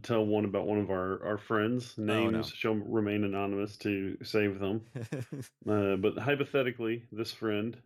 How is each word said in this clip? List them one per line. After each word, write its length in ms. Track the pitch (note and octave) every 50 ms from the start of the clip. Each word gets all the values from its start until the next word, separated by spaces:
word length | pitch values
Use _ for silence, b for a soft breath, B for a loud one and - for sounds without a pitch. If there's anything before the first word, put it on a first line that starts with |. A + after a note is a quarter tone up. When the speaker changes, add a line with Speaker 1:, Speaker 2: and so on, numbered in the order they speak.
Speaker 1:
tell 220 | G#2+ - A#2+ A2 G#2+
one 200 | G#2 G#2+ G#2+ G#2+
about 220 | G#2 F#2+ G2+ -
one 120 | F2+ G#2 G#2
of 120 | G2+ F#2
our, 340 | F#2+ F#2 F#2 F#2+ F#2+ - -
our 140 | F#2+ G#2+ G#2
friends. 560 | - - A2+ G#2+ G#2+ A2+ B2 B2+ A#2+ - - -
Speaker 2:
Oh, 40 |
no. 280 | G#2+ G#2+ G#2+ A2 A2+ A2+
Speaker 1:
Names 200 | A2+ A2 A2 -
shall 240 | - - - A2+ A2
remain 500 | G#2+ - - A2 A2 G#2+ G#2 G#2 G#2 G#2
anonymous 520 | G2 G2 G2 G2+ G2+ G2 G2 G2+ G#2 G2+ -
to 380 | - G#2+ G2+ G2 F#2+ F#2+ - -
save 360 | - - - G#2+ G#2 G2+ G2 G2
them. 240 | G2 F#2+ G#2 A2+ A2 - -
Speaker 2:
<laughs> 480 | B2+ A2+ - - C3+ A#2+ - D3+ C#3 B2+ - - _ - -
Speaker 1:
Uh, 280 | G#2 G#2 G2+ G2 G2
but 200 | F#2+ F#2+ G#2 -
hypothetically, 880 | - A2 C3+ C#3+ C3+ C#3+ - - C#3 B2+ B2+ A#2+ - A#2 A2 A#2 A#2 A#2+ -
this 180 | G#2+ G#2+ A#2 -
friend, 440 | - - A2+ A2 G#2 G#2 G#2+ A#2+ A2+ - -